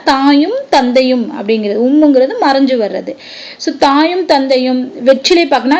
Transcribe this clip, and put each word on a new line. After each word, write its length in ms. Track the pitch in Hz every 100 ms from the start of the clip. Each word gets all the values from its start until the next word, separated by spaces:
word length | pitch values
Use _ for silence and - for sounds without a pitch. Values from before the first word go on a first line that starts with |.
| 339
தாயும் 480 | 269 277 285 330 508 554 302
தந்தையும் 500 | 247 247 254 254 208 220
அப்படிங்கிறது, 420 | 208 220 208 202 247
உம்முங்கிறது 480 | 294 302 262 262 466
மறைஞ்சு 340 | 320 269 269 254
வர்றது. 300 | 202 185 185 - - - - -
So 80 | - 277 285
தாயும் 360 | 285 320 359 359
தந்தையும், 500 | 294 269 262 254 254 254 - 240
வெற்றிலை 380 | 262 - 302 330 269
பாக்குனா 240 | 233 311